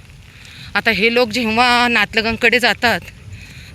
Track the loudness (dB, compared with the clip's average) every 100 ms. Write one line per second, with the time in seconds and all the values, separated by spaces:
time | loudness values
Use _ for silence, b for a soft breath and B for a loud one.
0 | -20 -20 -20 B B B B -4 0 2
1 | 2 2 0 0 0 2 2 4 2 2
2 | 0 0 -2 0 2 2 2 2 0 0
3 | -4 -18 -18 B B B B